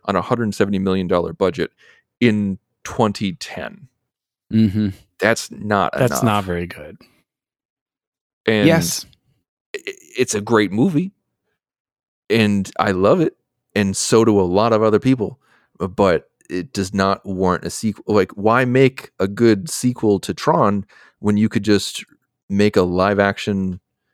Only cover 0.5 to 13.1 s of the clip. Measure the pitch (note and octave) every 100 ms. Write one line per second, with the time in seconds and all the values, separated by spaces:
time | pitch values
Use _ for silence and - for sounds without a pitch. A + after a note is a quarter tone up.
0.5 | G2 G2+ G2 F#2+ F#2+ F2+ F2+ E2+ D#2+ F#2+
1.5 | E2+ E2+ _ _ _ _ - A#2+ G#2+ G2+
2.5 | F#2+ _ _ - - A2 G2+ G2+ F2 -
3.5 | - - - C3+ _ _ _ _ _ -
4.5 | A2 A2 G#2 G#2 F#2+ _ - G#2 A#2 -
5.5 | - G#2 G#2 E2+ - B2+ C3+ A#2+ G#2 F#2+
6.5 | F2 F2 D#2+ D2+ - _ _ _ _ _
7.5 | _ _ _ _ _ _ _ _ _ -
8.5 | A2 B2+ E3 E3+ - - _ _ _ _
9.5 | _ _ - - - _ A2 B2+ G#2 G2+
10.5 | A2+ G#2 G2 B2 D3 F#3 - _ _ _
11.5 | _ _ _ _ _ _ _ - A2+ G#2+
12.5 | G2+ F#2 - G#2+ F#2 G2